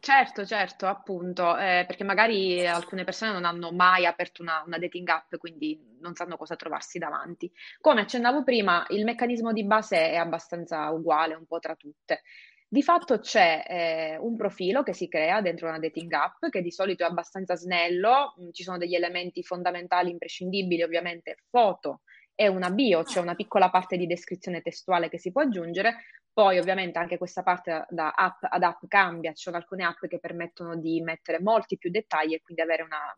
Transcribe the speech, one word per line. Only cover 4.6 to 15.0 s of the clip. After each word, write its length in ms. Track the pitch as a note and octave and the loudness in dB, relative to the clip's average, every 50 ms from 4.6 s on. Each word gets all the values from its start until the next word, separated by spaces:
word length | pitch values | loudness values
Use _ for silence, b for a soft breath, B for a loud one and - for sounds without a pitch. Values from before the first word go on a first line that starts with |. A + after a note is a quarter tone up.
| D#3 | -4
una 140 | E3+ E3+ E3 | -6 -8 -6
dating 280 | F3 F3 - F3+ F3+ | -6 -6 -8 -8 -2
app, 280 | F3 E3 E3 - _ - | -2 -2 -2 -2 _ -14
quindi 420 | E3 - - E3 D#3 D3 D3+ D#3 D#3 C#3+ A2+ A2+ B2+ | -12 -12 -14 -10 -6 -6 -6 -6 -6 _ _ _ _
non 140 | D#3 F3 F3 | -14 -14 -8
sanno 240 | - F3 F3 E3 - | -8 -8 -10 -8 -12
cosa 180 | D#3+ D3+ D#3+ | -8 -10 -10
trovarsi 420 | - - E3 D#3 D3 - - - F3 | -10 -8 -8 -8 -8 -8 -10 -10 -8
davanti. 540 | E3 D3+ D3+ D3 C#3 E3+ F3 _ - - B B B B B B | -6 -6 -6 -6 -8 -10 -12 _ -12 -14 B B B B B B
Come 220 | - D#4 C#4+ A3 | 4 6 6 6
accennavo 420 | G3+ - - B3 A#3 A#3+ C4 D4+ | 4 0 -2 2 2 2 2 4
prima, 440 | B3+ C4+ B3 A3+ G3+ F#3+ F3 F3 - - | 2 2 2 4 4 4 4 2 2 0
il 160 | - G3+ G#3+ | -2 0 0
meccanismo 480 | A3+ A#3 A#3 B3 A#3+ B3 A3+ A3+ A3+ | -2 0 0 -2 -2 0 -2 -2 -2
di 120 | A3 A3 G#3 | 0 -2 2
base 440 | G3+ G#3+ A3 G#3+ - G3 E3 D#3+ D#3+ | 2 2 2 2 2 2 2 4 4
è 60 | D#3 | 2
abbastanza 720 | E3+ E3+ E3+ E3+ E3 - _ - F3 E3 - E3+ D#3 D3+ D3+ | 0 0 -2 -4 -6 -6 _ -10 -10 -8 -6 -6 -4 -4 -4
uguale 420 | D#3+ D#3+ E3 E3 D#3 D3+ D#3+ D#3+ D#3 | -4 -2 0 2 2 2 2 0 -2
un 100 | D#3+ E3 | -8 -10
po' 140 | _ E3 E3+ | _ -8 -8
tra 160 | - D#3+ D#3+ | -6 -8 -10
tutte. 480 | _ _ D3 D3 _ _ - D#3+ - B B B B B B B B B | _ _ -20 -20 _ _ -4 -4 -4 B B B B B B B B B
Di 160 | B - C4+ | B 2 2
fatto 360 | C#4 - E4+ E4+ E4+ - B3+ G#3 | 6 6 4 4 4 2 0 0
c'è, 460 | A3 - - A3+ F#3 E3 D#3+ D#3 - - | 0 0 4 6 6 6 6 2 -2 -6
eh, 480 | F3+ F3 E3+ E3 D#3+ D#3+ D#3+ D#3 D#3 D#3+ | -4 -2 0 0 0 -2 -4 -6 -6 -6
un 160 | - A#3 A#3 | -6 -6 -4
profilo 480 | A3 G#3+ G3+ F3+ - F#3 F3+ G#3+ C4 | -2 -4 -4 -4 -2 -2 0 0 0
che 120 | C#4+ - F3 | 0 0 -2
si 140 | - | -6